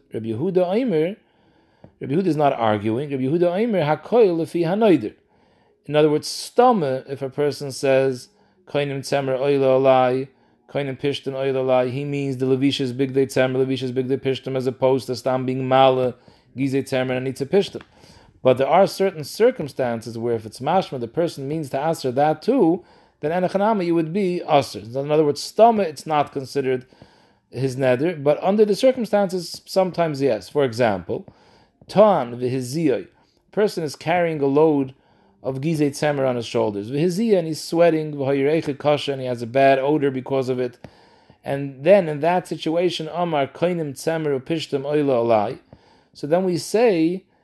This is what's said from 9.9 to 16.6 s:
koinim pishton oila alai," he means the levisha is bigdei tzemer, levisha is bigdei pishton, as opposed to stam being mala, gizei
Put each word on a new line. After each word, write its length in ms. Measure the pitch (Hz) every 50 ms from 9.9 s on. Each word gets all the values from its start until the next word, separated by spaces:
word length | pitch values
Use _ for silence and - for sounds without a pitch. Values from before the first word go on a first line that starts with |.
| 131 127 127 127 127 131 135 - _ _ _ _ _ _ _ _
koinim 300 | - 139 143 135 131 -
pishton 360 | - 143 135 - - 139 135
oila 280 | 131 135 135 131 131 131
alai," 260 | 131 127 127 127 127
he 140 | 120 139 143
means 340 | 143 143 143 139 139 131 123
the 80 | 131
levisha 340 | 131 135 127 139 143 135 -
is 120 | 139 123 120
bigdei 340 | 127 139 135 127 139 135
tzemer, 380 | 131 - 139 131 131 131 131 131
levisha 200 | 131 135 120 131
is 80 | 127 120
bigdei 280 | 131 127 123 135 127
pishton, 360 | - 135 127 - - 131 131
as 100 | 131 123
opposed 400 | 131 117 - 135 131 135 131 -
to 100 | - 127
stam 280 | 117 - 135 127 131 127
being 240 | 131 131 131 131 127
mala, 460 | 131 131 135 131 131 127 127 123 113 - _ _ _ _ _ _ -
gizei 260 | 123